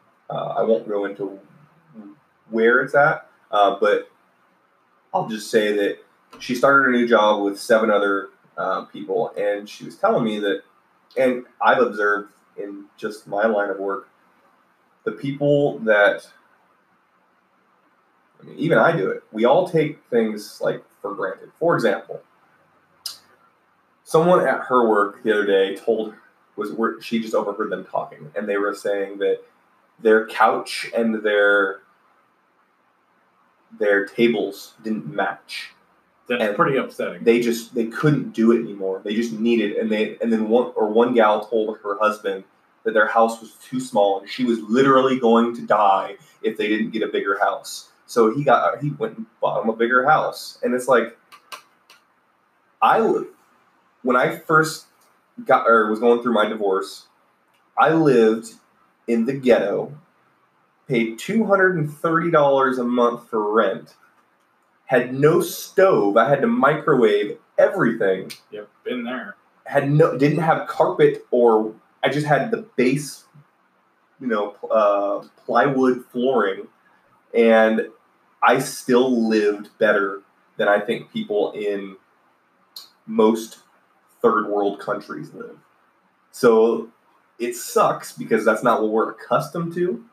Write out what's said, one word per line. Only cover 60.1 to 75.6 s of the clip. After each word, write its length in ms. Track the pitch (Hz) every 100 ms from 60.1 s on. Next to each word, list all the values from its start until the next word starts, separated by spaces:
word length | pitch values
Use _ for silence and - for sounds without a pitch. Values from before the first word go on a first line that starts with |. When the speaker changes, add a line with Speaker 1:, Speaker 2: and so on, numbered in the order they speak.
| _ _ _ _ _ _ _ -
Speaker 1:
paid 300 | 120 113 113
two 260 | - 220 196
hundred 320 | 196 185 170
and 140 | 147
thirty 400 | - 165 160 170
dollars 460 | 160 143 135 131 127
a 60 |
month 460 | 120 123 120 117 -
for 220 | 110 104
rent, 420 | 110 101 87 76 _ _ _ _ _ _ _ _ _ -
had 280 | 127 123
no 260 | 131 151 170
stove. 760 | - - - - 190 151 101 107
I 100 | -
had 120 | 139
to 60 | 117
microwave 880 | 120 135 151 - 131 110 104 104 - _ -
everything. 720 | 190 202 123 - 101 95 98 - _
Speaker 2:
Yep, 180 | 104 104 _
been 200 | - 123
there. 320 | 117 127 101 - _ _ -
Speaker 1:
Had 260 | 139 139
no, 260 | 151 165 -
didn't 220 | 147 151
have 280 | 165 143 -
carpet, 580 | - 170 180 147 - -
or 420 | 123 117 110 110 - _ _
I 60 | 139
just 160 | 143 147
had 240 | 139 117
the 140 | 110 - -
base, 500 | 127 147 147 - _ _ _ _ _ _ _ _ _ -
you 80 | 127
know, 220 | 107 104
pl-, 200 | - -
uh, 560 | 110 104 101 101 101 - _ -
plywood 580 | 117